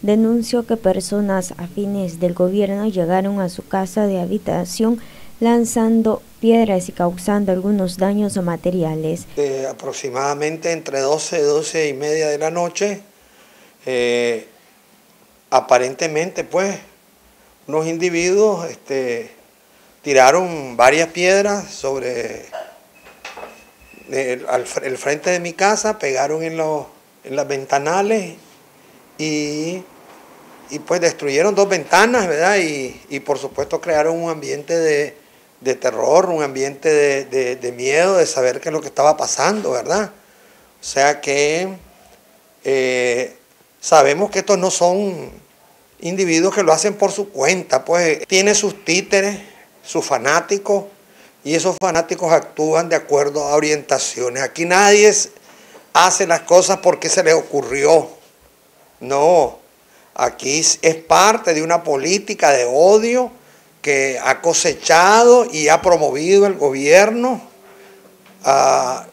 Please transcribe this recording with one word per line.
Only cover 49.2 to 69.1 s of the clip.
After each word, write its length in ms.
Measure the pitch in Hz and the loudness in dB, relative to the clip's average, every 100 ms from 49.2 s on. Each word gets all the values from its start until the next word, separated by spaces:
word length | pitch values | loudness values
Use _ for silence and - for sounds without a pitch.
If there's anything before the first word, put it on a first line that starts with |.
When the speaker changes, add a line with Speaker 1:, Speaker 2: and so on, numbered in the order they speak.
| 196 202 - - - _ - | 0 -6 -14 -20 -20 _ -8
Speaker 2:
sus 180 | 165 | -6
fanáticos, 840 | - 131 120 160 - 202 196 202 190 - _ _ - _ 143 | -2 -2 0 0 0 -6 -2 -4 -4 -20 _ _ -20 _ -4
y 100 | 160 | -2
esos 220 | 165 165 | 0 -2
fanáticos 500 | 185 165 165 170 175 | -2 -2 -2 -4 2
actúan 560 | 160 - - 156 160 170 | 2 2 -4 0 0 0
de 60 | 160 | -2
acuerdo 520 | - 147 143 143 143 | 0 0 0 -2 0
a 80 | 147 | 0
orientaciones. 880 | 151 151 139 135 - - 123 123 | 2 -2 -2 -4 -4 -6 -6 -4
Aquí 220 | 135 - 170 | -8 -6 0
nadie 420 | 180 202 208 208 | 4 6 8 6
es, 240 | 208 - - - - - - _ | 4 -2 -8 -20 -20 -20 -20 _
hace 320 | - 175 180 185 | 2 2 2 0
las 160 | 165 | -2
cosas 380 | - 175 180 190 | 4 4 4 0
porque 300 | 185 165 - | 0 0 0
se 140 | - | 0
le 100 | 160 | 4
ocurrió. 760 | 165 - 143 123 135 143 160 147 - _ _ _ _ _ _ _ _ | 2 2 -4 -4 -2 4 4 2 -12 _ _ _ _ _ _ _ _
No, 600 | 123 139 147 175 127 - _ _ _ _ _ | -4 2 4 4 2 -4 _ _ _ _ _
aquí 460 | - 123 - 131 147 | -4 -4 -2 -4 -2
es, 200 | 156 - | 0 0
es 140 | 160 160 | 0 -2
parte 580 | - 165 196 220 226 | 2 4 4 2 0
de 80 | 156 | -2
una 220 | 160 170 | 0 -2
política 680 | 165 143 143 196 202 214 160 | 0 -2 0 -2 -4 2 4
de 140 | 139 120 | 4 2
odio 680 | 131 175 214 233 247 247 - _ - _ _ | 4 6 6 4 0 -2 -8 _ -20 _ _
que 360 | - 139 135 123 | -2 0 0 -2
ha 160 | 127 131 | -2 0
cosechado 1080 | 170 160 175 139 - 185 185 214 240 240 233 | 0 0 -2 -4 2 6 6 6 8 8 6
y 160 | 156 151 | 0 2
ha 140 | 160 | 4
promovido 640 | 185 170 151 131 160 196 202 | 4 2 2 -2 2 4 4
el 80 | |
gobierno, 880 | 190 143 135 139 170 214 233 247 226 - - - - - - - _ _ - 135 | 2 -2 0 6 6 6 2 -2 -4 -8 -20 -20 -20 -20 -20 -20 _ _ -10 0
ah, 600 | 139 135 135 127 127 - | 4 4 2 0 -6 -10